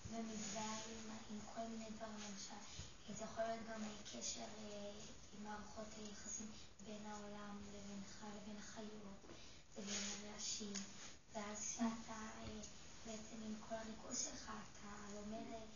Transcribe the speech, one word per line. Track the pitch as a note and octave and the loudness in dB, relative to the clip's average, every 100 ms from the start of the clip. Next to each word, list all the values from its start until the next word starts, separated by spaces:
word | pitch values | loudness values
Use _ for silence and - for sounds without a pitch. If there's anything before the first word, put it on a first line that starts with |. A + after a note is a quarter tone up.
| - | 0
ומזדהה | A3+ A3 A3 G#3 A3 G#3+ A3 A3+ | 2 4 2 2 4 4 2 0
עם, | A3+ A3 A3 - | -2 -2 -2 0
עם | G#3 - | 0 0
כל | A#3 A3+ | 2 2
מיני | A3+ A3 G#3+ | 2 0 0
דברים. | A3+ | 0
למשל, | G#3 G#3 G3 - G#3+ G#3 - - - - | 0 -2 -2 -2 -2 -2 -2 -4 -4 -2
אה, | |
זה | G3+ | 0
יכול | A3 A3+ | 2 4
להיות | A3+ A3+ G#3+ | 6 6 2
גם, | A3 | 0
אה, | G#3+ G#3 - | 0 0 -2
קשר, | A#3+ A3 A#3+ | 0 2 2
אה, | A3+ G#3+ G#3+ G#3 G3+ G#3 A3 - - G3+ | 0 -2 -2 -2 -2 -2 -6 -6 -8 -4
עם | |
מערכות, | G#3 G#3 G3+ - G#3+ A3 | -2 -2 -2 -2 -2 -2
אה, | G#3+ | -2
יחסים | G3+ - - G#3+ G#3+ - - G#3 | -2 0 0 0 -2 -6 -6 -4
בין | G#3 G#3+ | -2 0
העולם | G#3 G#3 G#3 G#3 G3+ G3+ | -2 -2 -2 -2 -2 -2
לבינך | G3+ G3+ G3+ G3 - G#3+ G3+ | -2 -2 -2 -2 -2 -2 -2
לבין | G3+ G3+ | -2 -2
החיות, | - - G#3 G#3 G3 G3 - - - - - - | -2 -2 0 -2 -4 -6 -6 -8 -8 -8 -6 -2
לבין | G3 G3+ G3+ G3+ G#3 | 2 4 4 2 -2
אנשים. | G#3+ - - G#3 G3 G3 - - - - | 0 2 2 4 2 0 -2 -6 -6 -4
ואז | A3 G#3 G#3+ | 0 2 2
כשאתה, | - - A#3 A#3 A3+ | 2 8 8 8 0
אה, | A3 A3 A3+ - G#3+ G#3+ - - - A3+ | -2 -2 -2 -2 -2 -4 -6 -8 -6 -2
בעצם | G#3+ A3 A3+ G#3+ | -2 -2 -2 0
עם | G#3+ - | 0 2
כל | |
הריכוז | A3+ A3 G#3+ - B3 | 2 2 -2 2 4
שלך, | - - | 4 2
אתה | A3 G#3+ G3+ - G#3 G#3 G3+ | -2 -2 -4 -6 -4 -4 -2
לומד, | G#3 G#3 A3 A3+ | -2 0 0 0
אה, | A3+ A3 | -2 -4